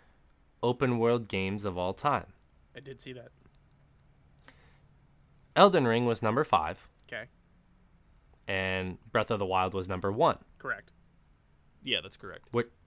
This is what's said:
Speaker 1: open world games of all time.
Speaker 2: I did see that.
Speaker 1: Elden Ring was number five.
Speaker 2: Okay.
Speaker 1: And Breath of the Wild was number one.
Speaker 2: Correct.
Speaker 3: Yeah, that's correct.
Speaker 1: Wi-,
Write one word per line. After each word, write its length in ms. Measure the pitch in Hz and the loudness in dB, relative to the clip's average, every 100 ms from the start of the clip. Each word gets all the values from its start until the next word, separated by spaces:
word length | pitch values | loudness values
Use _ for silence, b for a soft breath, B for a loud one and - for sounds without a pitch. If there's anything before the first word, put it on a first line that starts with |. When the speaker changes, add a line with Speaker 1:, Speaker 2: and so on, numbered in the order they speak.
| b b b _ _ _ | b b b _ _ _
Speaker 1:
open 340 | 123 123 127 117 | -2 0 0 2
world 300 | 117 120 107 | 2 2 -2
games 380 | 95 95 101 101 | -4 -2 -4 -4
of 120 | 90 | -4
all 160 | 90 | -4
time. 340 | 95 147 120 - - _ _ _ 123 | -2 -2 -2 -4 -18 _ _ _ -20
Speaker 2:
I 40 | |
did 220 | 135 127 | -18 -16
see 100 | 135 | -16
that. 160 | 123 123 _ - _ _ _ _ _ _ _ _ _ b b b b b _ _ _ _ _ _ - | -16 -18 _ -20 _ _ _ _ _ _ _ _ _ b b b b b _ _ _ _ _ _ 6
Speaker 1:
Elden 300 | 196 180 120 | 6 8 4
Ring 180 | 117 120 | 4 2
was 160 | 110 | 2
number 220 | 110 120 | 0 0
five. 440 | 151 90 78 92 - _ - | 2 2 2 -8 -16 _ -16
Speaker 2:
Okay. 140 | 113 117 _ _ _ _ _ _ _ _ _ _ - - | -14 -16 _ _ _ _ _ _ _ _ _ _ -14 -4
Speaker 1:
And 500 | 95 95 95 92 90 - | -2 0 -2 -4 -8 -4
Breath 200 | 113 107 | -2 0
of 80 | 107 | -2
the 60 | 95 | 0
Wild 280 | 92 92 | 0 0
was 160 | 95 92 | -2 -6
number 220 | 92 98 | -4 -2
one. 260 | 110 160 - - - | 2 0 0 -8 -14
Speaker 2:
Correct. 340 | 131 104 - _ _ _ _ _ _ _ _ _ | -10 -10 -12 _ _ _ _ _ _ _ _ _
Speaker 3:
Yeah, 160 | 131 98 | -4 -2
that's 160 | 90 - | -4 -10
correct. 280 | 95 82 - | -16 -16 -4
Speaker 1:
Wi-, 160 | 120 - _ | -4 -4 _